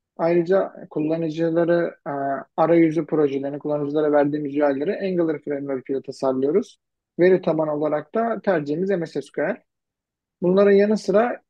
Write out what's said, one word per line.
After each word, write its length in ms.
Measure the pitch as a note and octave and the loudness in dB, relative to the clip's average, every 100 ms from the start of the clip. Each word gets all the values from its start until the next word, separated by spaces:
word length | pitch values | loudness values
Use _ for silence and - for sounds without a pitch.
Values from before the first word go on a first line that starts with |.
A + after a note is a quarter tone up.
| _ - | _ -4
Ayrıca 560 | E3+ F3 E3+ F#3+ F3+ - - | 0 2 2 0 0 -8 -10
kullanıcıları, 1040 | D3+ D3+ E3 E3 D#3 E3 E3 E3+ E3+ E3+ - D#3 | -6 -4 -2 -4 -2 -2 0 2 0 0 -6 -10
e, 40 | C#3+ C#3 C3+ - - | -6 -4 -6 -6 0
arayüzü 500 | D#3+ E3+ D#3+ D#3 D#3 | 4 4 4 2 -2
projelerini, 520 | D#3 D3 C3+ C#3 D3 | 0 0 0 -4 -6
kullanıcılara 540 | D3 D3 C#3+ D3+ D3+ | -6 -4 -2 0 2
verdiğimiz 440 | D3 C#3+ D3+ C#3+ C#3 | 4 2 0 -4 0
U 0 | |
I'leri 520 | D3 C3+ D#3 A3 G3 | 0 0 -2 -4 -2
Angular 300 | F3+ E3 D3 | 0 -2 -2
Framework 520 | D3 C#3+ C#3 C3 - | -6 -8 -6 -8 -4
ile 120 | C3+ | -6
tasarlıyoruz. 760 | C#3 - C3+ C3 C#3 F#3 - _ _ _ _ - | -6 -4 -2 0 0 0 -2 _ _ _ _ 0
Veri 240 | F3+ F#3 | 4 4
tabanı 320 | F3 D#3+ D#3 | 2 -2 -2
olarak 400 | D3 D3+ D3+ - | -2 -2 -4 -4
da 260 | A3 A#3 A3 | -4 -2 -2
tercihimiz 500 | G3+ E3+ C#3+ D#3 F#3+ | -2 -2 -2 -4 -2
M 160 | F#3 D#3+ | -2 -4
S 160 | D3 | -8
S 60 | - | -8
Q 80 | - | -6
L. 140 | D#3 A#3+ _ _ _ _ _ _ _ _ | -4 -6 _ _ _ _ _ _ _ _
Bunların 300 | F3 F#3+ G3+ | 0 4 6
yanı 260 | G3 G#3 G#3+ | 6 4 0
sıra 440 | - G3 A#3+ - _ | 0 2 0 -4 _